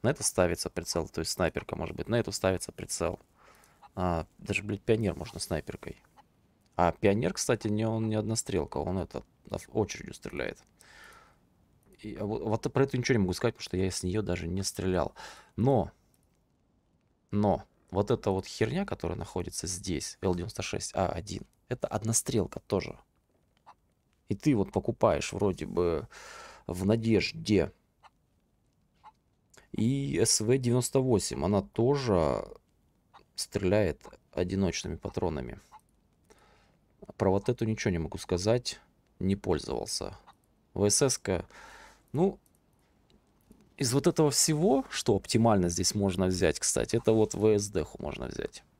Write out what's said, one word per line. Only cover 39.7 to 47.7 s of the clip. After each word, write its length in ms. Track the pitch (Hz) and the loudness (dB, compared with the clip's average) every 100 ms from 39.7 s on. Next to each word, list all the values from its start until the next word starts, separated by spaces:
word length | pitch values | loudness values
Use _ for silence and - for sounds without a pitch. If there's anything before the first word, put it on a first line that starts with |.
| 62 - - 50 - - - _ _ _ | -6 -4 -6 -8 -12 -20 -20 _ _ _
В 140 | - 101 | 0 2
С 100 | - | 4
С-ка, 460 | 139 - - 90 - - - - - - _ | 2 0 -2 -2 -2 -16 -20 -20 -20 -20 _
ну, 260 | 131 190 - _ _ _ _ _ _ _ _ _ _ _ - _ - | 0 0 0 _ _ _ _ _ _ _ _ _ _ _ -20 _ -4
из 160 | 135 | 0
вот 160 | 131 170 | 2 2
этого 220 | 165 151 | 4 4
всего, 540 | - - 151 185 269 262 | 4 2 4 4 4 0
что 240 | - - | -2 2
оптимально 540 | 98 - 110 113 104 87 | 2 2 4 6 6 4
здесь 260 | 87 90 | 2 0
можно 320 | 107 98 90 92 | 2 0 2 2
взять, 320 | 92 90 - | 4 2 2
кстати, 380 | - - 60 117 | 0 0 0 2
это 160 | 117 | 4
вот 220 | 110 107 | 4 4
В 120 | 90 107 104 | 4 4 4
С 120 | |
Д-ху 280 | 101 | 2